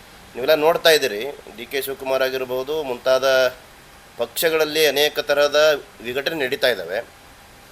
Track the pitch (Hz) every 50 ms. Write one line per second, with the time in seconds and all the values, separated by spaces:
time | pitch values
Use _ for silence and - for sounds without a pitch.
0 | - - - - - - - 117 127 147 156 151 147 160 165 165 - 165 160 147
1 | 135 120 104 104 117 143 139 - - - - 107 120 - 139 139 131 135 135 -
2 | 135 135 131 131 131 131 131 131 127 123 127 127 131 139 156 160 151 131 123 120
3 | - 131 131 131 131 135 131 131 131 123 - - - - - - - - - -
4 | - - - - 117 117 - - 180 165 160 156 156 151 147 156 156 143 131 143
5 | 147 147 147 156 143 - 143 143 147 143 139 151 156 156 147 139 - - - -
6 | 110 120 123 139 143 170 165 160 135 127 135 131 135 127 117 92 87 82 95 113
7 | 120 - - - - - - - - - - - - -